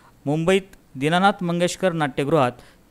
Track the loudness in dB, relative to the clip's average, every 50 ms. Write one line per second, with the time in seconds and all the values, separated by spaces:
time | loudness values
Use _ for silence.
0 | -20 -20 _ _ -6 -4 -2 -2 2 2 2 0 0 -4 -16 -20 _ _ -10 -4
1 | -2 0 2 2 2 2 2 0 -4 -4 -2 -2 -2 -2 -2 -2 -2 -2 0 0
2 | -4 -4 -2 -4 -2 0 2 2 2 2 -2 -6 -14 -20 -20 _ _ _